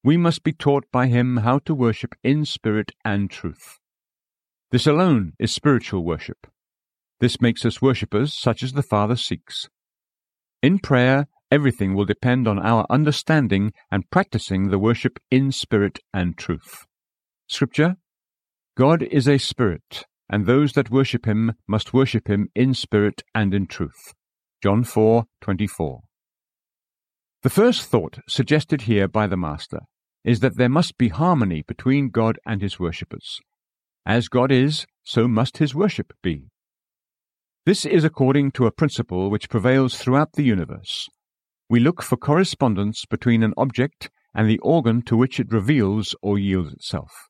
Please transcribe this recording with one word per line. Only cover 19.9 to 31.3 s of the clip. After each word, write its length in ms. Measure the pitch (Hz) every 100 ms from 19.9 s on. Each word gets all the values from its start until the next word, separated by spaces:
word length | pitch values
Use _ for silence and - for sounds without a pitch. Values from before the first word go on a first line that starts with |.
| - - _ _
and 180 | 104 95
those 280 | 131 147
that 160 | - 123
worship 360 | 131 131 117 113
him 280 | 107 113 110 -
must 260 | 104 -
worship 340 | 131 135 113 -
him 220 | 101 95 104
in 180 | 131
spirit 480 | 127 - 104 104 - - -
and 180 | 101
in 140 | 98 95
truth." 480 | - 80 - - _ _ _ _ _
John 200 | 101 104
four 440 | 120 - 110 117 113 _
twenty-four. 640 | - 92 104 - 76 64 _ _ _ _ _ _ _ _ _ _ _ _ _ _
The 80 | 131
first 360 | - 240 - -
thought 300 | 120 80 - -
suggested 560 | - 127 151 - 147
here 240 | 110 104 95
by 200 | 110 104
the 100 | 92
Master 440 | 80 73 - 80 - _ _ _
is 160 | - 117
that 160 | 123 -
there 140 | 123
must 280 | 143 135 -
be 120 | 123
harmony 520 | - 170